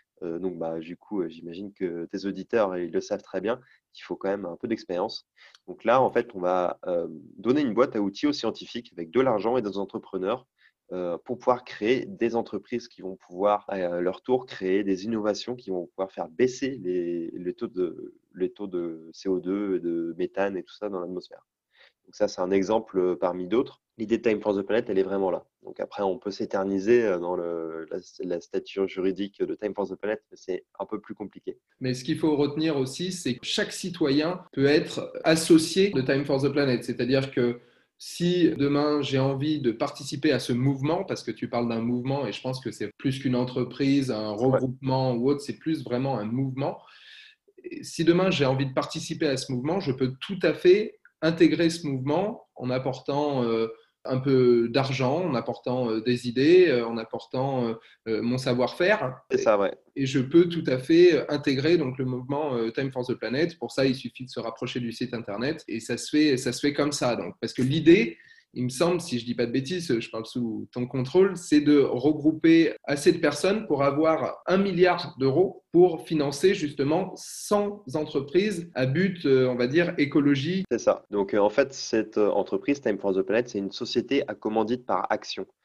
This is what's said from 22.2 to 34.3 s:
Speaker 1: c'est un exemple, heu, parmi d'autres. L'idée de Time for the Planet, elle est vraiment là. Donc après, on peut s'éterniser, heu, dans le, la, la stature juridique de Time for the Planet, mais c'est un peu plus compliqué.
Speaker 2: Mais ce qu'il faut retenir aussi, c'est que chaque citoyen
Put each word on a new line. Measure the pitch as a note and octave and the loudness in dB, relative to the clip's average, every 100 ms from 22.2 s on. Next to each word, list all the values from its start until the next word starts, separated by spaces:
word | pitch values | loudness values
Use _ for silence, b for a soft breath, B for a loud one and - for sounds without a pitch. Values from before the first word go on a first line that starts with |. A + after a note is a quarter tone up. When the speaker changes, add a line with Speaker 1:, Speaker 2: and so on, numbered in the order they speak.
| G#2 | -2
Speaker 1:
c'est | - | -2
un | F2+ | 0
exemple, | G2 F#2 A2 A2 F#2+ | 2 4 0 0 0
heu, | F2+ F2 | 0 0
parmi | F2+ F2+ F2+ | -2 -2 0
d'autres. | A2+ C#3 - _ - | 0 0 -8 _ -10
L'idée | G#2+ A2+ | -2 0
de | A2+ | 2
Time | G#2 | 0
for | G#2+ G2 | 0 0
the | |
Planet, | G2 A2 A#2+ | 0 -2 0
elle | F#2+ | 0
est | |
vraiment | F#2 G2 F#2+ | 2 2 0
là. | E2 - _ | -2 -6 _
Donc | - - | -20 -10
après, | F#2+ - | -10 -4
on | G2 F2+ | -4 -2
peut | G#2 | -8
s'éterniser, | G2 G#2 G2+ G2 G2 G2+ A#2+ | -8 -4 -2 0 0 4 4
heu, | A2 F2 | 4 0
dans | F2 F2+ | -2 -4
le, | E2+ E2+ D#2+ D#2+ D#2+ | -4 -6 -6 -10 -10
la, | F#2 - - | -10 -12 -12
la | F2+ F2 | -6 -6
stature | - - - G2 F#2+ | -4 -8 -6 -4 -4
juridique | - F#3+ F#3 G3+ - | 0 -2 -2 -6 -4
de | - | -6
Time | - G#2 G2 | -4 -6 -4
for | F#2+ | -6
the | F#2 | -4
Planet, | G#2 A2 _ | -6 -6 _
mais | F#2 | -18
c'est | - F2+ _ - | -8 -8 _ -12
un | G3 | -8
peu | G#2+ | -8
plus | - | -10
compliqué. | G#2 G2 - F#2 - _ - | -12 -12 -12 -14 -14 _ -8
Speaker 2:
Mais | C3 | -6
ce | B2+ | -4
qu'il | - D3+ | -4 0
faut | D#3+ C#3+ | 2 2
retenir | C#3+ D3+ D#3+ C#3+ | 0 0 -2 0
aussi, | C3 - F3+ | -2 -4 -6
c'est | F3+ - - | -4 -4 -6
que | - | -4
chaque | - G3+ | -4 -4
citoyen | - F#3+ F3 D3+ C#3+ D#3+ | -6 -8 -2 0 2 0